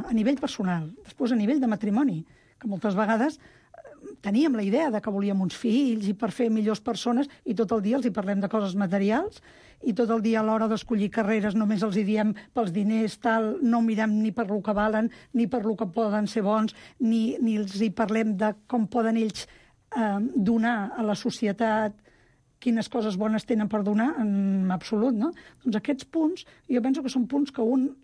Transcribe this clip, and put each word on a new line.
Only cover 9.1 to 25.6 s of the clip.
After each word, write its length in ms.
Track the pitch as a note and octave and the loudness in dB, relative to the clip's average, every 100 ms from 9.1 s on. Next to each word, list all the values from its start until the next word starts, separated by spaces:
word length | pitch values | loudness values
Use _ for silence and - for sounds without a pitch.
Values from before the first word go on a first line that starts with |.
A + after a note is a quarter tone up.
| A#3+ G#4 - - - - - | 0 -2 -8 -20 -20 -20 -6
i 120 | C#4 | -4
tot 160 | G3 A#3 | 0 0
el 120 | A3+ | 2
dia 180 | A3 A3 | 2 2
a 40 | |
l'hora 240 | G#3+ A3 A3 | 2 2 0
d'escollir 420 | A3 - A3 G3+ | -2 -2 0 0
carreres 440 | - G3+ A3 G#3 G3+ | 0 0 0 0 0
només 260 | G#3 G#3 | 0 0
els 140 | A3 G3 | 0 0
hi 60 | G3 | 0
diem 260 | G#3+ G#3+ - - | 2 0 -2 -4
pels 180 | B3+ G3+ | -2 -2
diners, 460 | F3+ G3+ A3 G#3+ - | 0 0 0 0 -2
tal, 380 | A#3 A3+ A3 D4+ | 0 2 0 0
no 200 | B3 A#3 | 2 2
mirem 400 | A3+ G#3+ A3 G#3+ | 2 2 0 2
ni 100 | A3 | 0
per 160 | F#3+ G3+ | -2 -2
lo 120 | G#3 | -2
que 120 | G#3+ | 0
valen, 360 | G#3 G#3+ G#3+ A3+ - - | 0 2 2 0 -4 -4
ni 140 | A3+ A3 | -2 0
per 180 | B3 G#3 | 0 -2
lo 100 | G#3 | -2
que 100 | G3+ | -2
poden 400 | A3+ G#3+ G#3 G#3 | 0 0 0 0
ser 160 | A3+ | 0
bons, 320 | G3 G#3+ G#3+ - - - | 0 2 0 -4 -18 -2
ni, 380 | A3+ A3+ A3 E4 | 0 2 0 0
ni 160 | A3+ G#3+ | 0 0
els 240 | G3 G3 | -2 -2
hi 80 | A3 | -2
parlem 480 | F3+ G#3+ A3 A3 F#3+ | 0 0 0 0 0
de 160 | G#3+ G#3 - | 0 -2 -4
com 180 | A#3+ G#3+ | -2 0
poden 300 | B3 A3+ A3+ | 0 0 0
ells, 300 | A3 - - - - _ _ B3 | 0 -4 -14 -18 -20 _ _ -2
eh, 220 | G#3+ G3+ A#3 D4 | 0 0 -2 0
donar 560 | G3 A3+ A3+ A3+ G3 - | 2 2 2 0 -4 -4
a 60 | |
la 120 | G#3+ G3 | -2 -2
societat, 800 | - - G#3 G3 A3+ G#3+ G#3+ - _ _ _ _ _ _ | -4 -2 -2 0 0 2 0 -4 _ _ _ _ _ _
quines 260 | B3+ A3+ - | -2 0 0
coses 240 | B3 G#3+ F#3 | -2 -2 0
bones 280 | A3 A3 - | 0 -2 0
tenen 220 | A3+ - | 0 2
per 140 | G#3+ | 0
donar, 320 | G3+ G#3 B3+ E4 | 0 2 0 0
en 540 | G#3+ G3+ G3 F#3+ F#3 | 0 2 2 2 0
absolut, 420 | F#3 - G#3 B3+ | -2 -2 0 2
no? 140 | A3 D4 - - - | 2 -2 -4 -14 -6